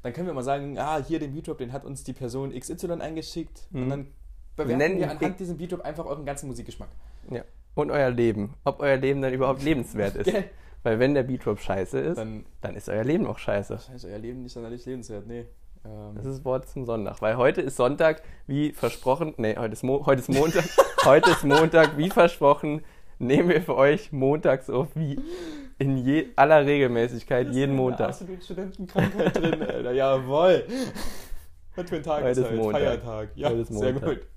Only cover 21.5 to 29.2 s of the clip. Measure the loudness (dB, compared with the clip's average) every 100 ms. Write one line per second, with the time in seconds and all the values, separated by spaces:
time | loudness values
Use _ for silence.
21.5 | 6 8 6 6 4 0 6 6 6 4
22.5 | 4 0 -6 -8 -18 -18 -6 2 4 6
23.5 | 2 2 4 6 4 -2 0 2 4 2
24.5 | 2 0 -2 -2 -4 -4 -4 -8 -10 -10
25.5 | -12 -14 -2 0 2 2 2 0 4 8
26.5 | 8 8 4 4 4 0 -2 0 0 2
27.5 | 0 2 2 0 0 -2 -4 -12 -12 -12
28.5 | -10 -10 -10 -4 0 0 2